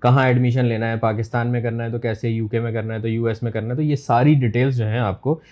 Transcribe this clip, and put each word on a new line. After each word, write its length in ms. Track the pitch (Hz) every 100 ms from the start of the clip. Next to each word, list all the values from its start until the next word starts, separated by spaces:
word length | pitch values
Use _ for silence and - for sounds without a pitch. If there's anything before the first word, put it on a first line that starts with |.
کہاں 220 | 123 131
ایڈمیشن 400 | 131 123 123 127
لینا 260 | 123 113 113
ہے، 60 | 113
پاکستان 560 | 113 110 110 123 117
میں 80 | 123
کرنا 240 | 117 117
ہے 60 | 117
تو 80 | 117
کیسے، 320 | 117 110 117
یو 180 | 113 110
کے 120 | 113
میں 120 | 117
کرنا 220 | 113 110
ہے 60 | 110
تو 80 | 113
یو 160 | 113
ایس 180 | 113 110
میں 100 | 120
کرنا 180 | 110 110
ہے، 60 | 127
تو 60 |
یہ 140 | 151 143
ساری 380 | - 120 139
ڈیٹیلز 440 | 151 123 113 135 123
جو 80 | 107
ہیں 120 | 117
آپ 220 | 110 92
کو 200 | 131 160 -